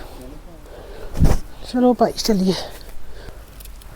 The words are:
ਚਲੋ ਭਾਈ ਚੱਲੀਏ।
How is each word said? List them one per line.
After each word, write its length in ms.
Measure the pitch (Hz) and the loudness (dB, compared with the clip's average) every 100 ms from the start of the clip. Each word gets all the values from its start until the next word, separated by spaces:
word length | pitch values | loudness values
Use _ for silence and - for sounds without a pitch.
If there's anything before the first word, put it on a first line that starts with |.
| - - - - - - - - - - - - - - - - - | -12 -14 -14 -16 -16 -18 -18 -18 -16 -12 -8 4 6 6 2 -10 -4
ਚਲੋ 200 | 247 247 | 4 4
ਭਾਈ 180 | 240 226 - | 6 2 2
ਚੱਲੀਏ। 360 | - 202 185 170 - - - - - - - - - - - - - | 2 4 4 2 -4 -12 -10 -8 -6 -8 -12 -14 -16 -16 -16 -16 -16